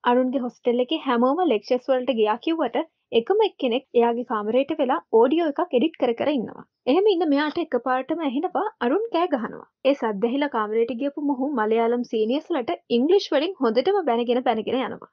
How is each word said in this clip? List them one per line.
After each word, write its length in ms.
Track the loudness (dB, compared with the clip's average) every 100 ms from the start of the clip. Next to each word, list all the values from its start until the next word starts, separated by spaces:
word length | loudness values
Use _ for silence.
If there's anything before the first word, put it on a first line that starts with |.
අරුන්ගේ 360 | 2 2 2 -2
හොස්ටල් 400 | -6 -4 -2 0
එකේ 180 | 0 -2
හැමෝම 420 | 0 2 2 2
ලෙක්චර්ස් 400 | 0 0 0 -2 0
වලට 300 | 0 0 0
ගියා 220 | 0 0
කිව්වට 400 | -2 -2 -2 -2 -6 _ _
එකම 320 | -2 2 2
එක්කෙනෙක් 420 | 2 _ -2 -2 _
එයාගේ 340 | 2 2 0 -4
කාමරයට 460 | -4 0 0 0
වෙලා 240 | -2 0 -2 _
ඕඩියෝ 380 | 4 4 4 0
එකක් 260 | -2 0 0
එඩිට් 240 | 0 0
කර 140 | -2
කර 180 | 0 -2
ඉන්නවා. 340 | -2 -4 -12 -20 _
එහෙම 260 | 0 4 4
ඉන්න 160 | 2 2
මෙයාට 340 | 2 0 -4
එකපාරටම 640 | -2 -2 -2 -4 -2 -4
ඇහෙනවා 420 | -2 -2 -2 -2 -4 _
අරුන් 280 | -2 0 0
කෑ 200 | -2 0
ගහනවා. 400 | -2 -4 -12 -20 _
ඒ 140 | 0
සද්ද 320 | 0 -2 -2 -2
ඇහිලා 240 | -2 -2
කාමරයට 460 | -4 -2 -2 -2 -2
ගියපු 300 | -6 -4 -4
මොහු 260 | -2 -2
මලයාලම් 560 | -2 0 2 2 0 -2
සීනියර්ස්ලට 680 | -2 0 -2 -2 -4 -4 -8 _
ඉංග්ලිෂ් 380 | 0 4 2 2
වලින් 240 | -2 -2 -2
හොඳටම 460 | 0 2 2 0
බැනගෙන 400 | 0 -2 0 0
බැනගෙන 380 | 0 -2 -2 -4
යනවා. 320 | -4 -8 -16